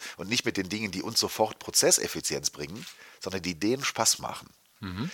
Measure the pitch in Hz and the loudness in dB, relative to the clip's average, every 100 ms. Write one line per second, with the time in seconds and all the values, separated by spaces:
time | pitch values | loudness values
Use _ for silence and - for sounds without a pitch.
0 | - - 95 120 117 101 92 107 107 90 | -10 -8 -2 0 0 0 -2 -2 -4 -4
1 | 104 117 101 - 110 - - - 156 - | -2 0 2 2 2 0 0 4 6 6
2 | - 78 - 71 - - 73 104 - - | 4 -2 -2 -2 -2 -4 -8 -8 -12 -16
3 | - - 95 95 87 80 101 131 139 - | -20 -10 -6 -2 -2 0 0 2 0 2
4 | 113 - - - - _ _ - 101 92 | 2 2 -2 -8 -12 _ _ -10 -6 -4
5 | 170 | -6